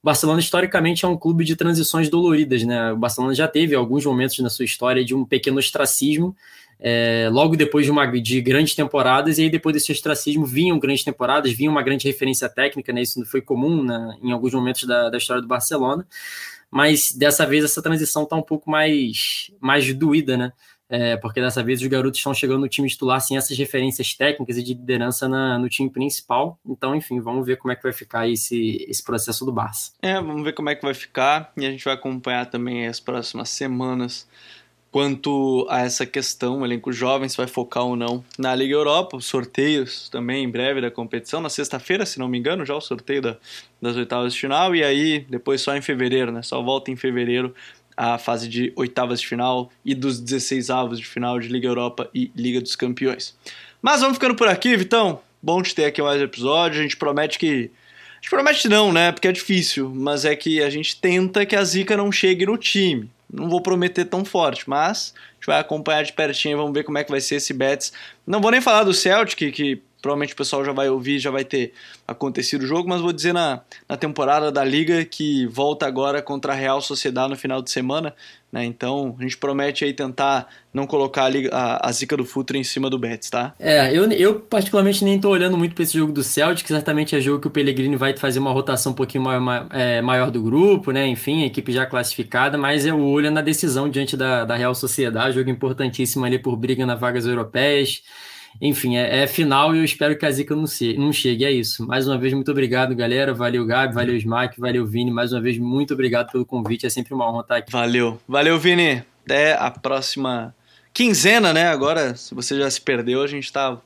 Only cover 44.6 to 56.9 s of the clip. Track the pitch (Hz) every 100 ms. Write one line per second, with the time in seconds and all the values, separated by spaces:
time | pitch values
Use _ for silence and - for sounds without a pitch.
44.6 | 185 175 143 139 156 151 135 123 131 135
45.6 | - 139 139 131 123 131 120 117 117 131
46.6 | 123 135 135 127 131 123 120 123 127 127
47.6 | - - _ - 120 117 - 117 117 117
48.6 | 123 - 131 127 123 120 - 120 127 127
49.6 | 123 _ - 135 135 120 120 135 - 135
50.6 | 123 127 123 117 - - 123 123 117 123
51.6 | 123 123 120 123 123 131 123 - 123 123
52.6 | 123 - 127 123 131 127 - _ - -
53.6 | - _ 254 285 269 262 262 247 226 180
54.6 | 247 226 185 233 202 147 _ _ 151 175
55.6 | 180 - 147 147 143 143 139 - 127 156
56.6 | 170 151 147